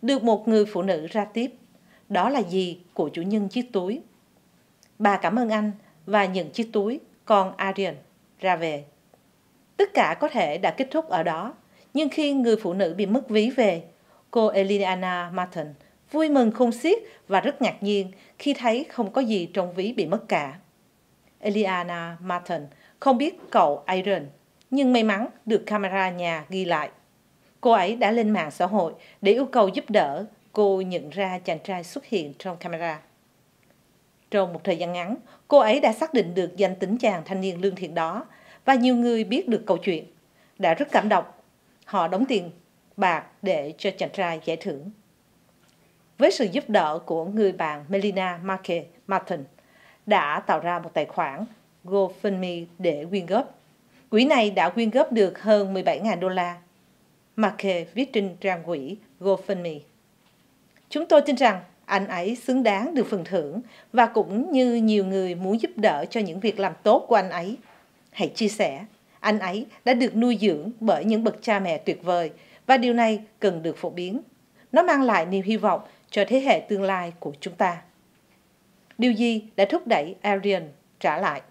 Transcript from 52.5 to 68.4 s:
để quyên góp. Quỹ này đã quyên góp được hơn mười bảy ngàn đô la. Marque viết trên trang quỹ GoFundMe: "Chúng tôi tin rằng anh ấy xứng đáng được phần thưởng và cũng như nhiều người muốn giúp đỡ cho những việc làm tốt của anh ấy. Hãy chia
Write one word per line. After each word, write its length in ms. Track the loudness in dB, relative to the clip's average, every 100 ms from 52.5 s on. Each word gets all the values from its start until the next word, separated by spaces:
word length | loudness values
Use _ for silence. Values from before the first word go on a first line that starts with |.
| -6 -10 -4
để 280 | -2 -2 -2
quyên 160 | -4 0
góp. 320 | -2 -2 -10 _ _ _ _ _
Quỹ 140 | 2
này 260 | 4 4 2
đã 180 | 2 0
quyên 220 | 2 0
góp 220 | 2 2
được 300 | 4 2 0
hơn 320 | 2 2 4
mười 80 | -2
bảy 180 | 0 0
ngàn 200 | -2 -2
đô 80 | -2
la. 280 | -2 -4 -6 _ _ _ _ _ _ _ -2
Marque 480 | -2 0 -2 -2 -4
viết 180 | -4 -2
trên 240 | 0 -2 -4
trang 220 | -4 -4 -4
quỹ 300 | -6 -6 -12 _ _
GoFundMe: 580 | 0 0 0 -4 -4 -10 -16 _ _ _ _ _ _ _ _ _ _
"Chúng 160 | -6 6
tôi 140 | 6
tin 160 | 6 4
rằng 240 | 2 2 -8 _
anh 220 | -2 -2 -2
ấy 300 | -4 -4 -4
xứng 260 | -2 2
đáng 320 | 2 2 0
được 120 | -2 0
phần 140 | -2
thưởng 360 | -2 -4 -2 -8 -12 -20 -4
và 140 | 4 4
cũng 460 | 4 0 -2 0
như 220 | 2 2
nhiều 300 | 4 2 2
người 300 | 2 0 -2
muốn 260 | -4 -2 -2
giúp 100 | -2 0
đỡ 280 | 0 0 -4
cho 100 | -4
những 200 | -4 -2
việc 200 | -4 -2
làm 120 | -4 0
tốt 220 | 4 4 6
của 60 |
anh 160 | 2 2
ấy. 260 | -6 -8 -10 -14 -20 _ _ _
Hãy 180 | -6 -6
chia 200 | 0